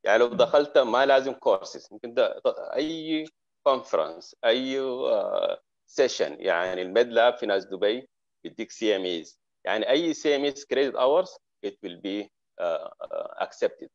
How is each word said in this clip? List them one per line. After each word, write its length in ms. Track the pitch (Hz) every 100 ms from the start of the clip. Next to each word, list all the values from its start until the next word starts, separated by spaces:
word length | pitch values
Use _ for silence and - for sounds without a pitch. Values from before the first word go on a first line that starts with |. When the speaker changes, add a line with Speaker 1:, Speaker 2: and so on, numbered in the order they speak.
Speaker 1:
يعني، 120 | - 110
لو 120 | 120
Speaker 2:
مم. 80 | 117
Speaker 1:
دخلت 400 | 117 147 147 156
ما 280 | 123 123
لازم 260 | 139 135 135
كورسز، 540 | 123 127 95 95 - -
ممكن 220 | 104 120
ده، 280 | 120 113 - 127 - -
أي 500 | - 156 165 156 156 156 _ _ _
كونفرنس، 720 | - 165 - 85 78 85 - -
أي، 340 | 117 123 131 135
آه، 840 | 131 127 135 110 95 95 - - _ _ _
سيشن. 480 | - 131 - 80 76
يعني، 420 | 92 85 92 92
الميد 260 | 92 104 120
لاب 300 | 113 120 120
في 80 |
ناس 200 | 107 98
دبي 440 | 95 95 101 120 - _ _ _
بيديك 280 | 85 - 113
سي 240 | - 110
إم 100 | 98
إيز. 340 | 90 85 76 _ _ _
يعني، 240 | 92 107 104
أي 240 | 143 170
سي 220 | 147 156
إم 80 | 139
إيز 220 | 143 139 -
credit 200 | 131 139
hours، 440 | - 127 160 185 - _ _
it 80 | 101 98
will 160 | 95 87
be، 260 | 101 104 101 _ _ -
آه، 340 | 87 80 - -
آه، 440 | - - - -
accepted. 420 | - - - - -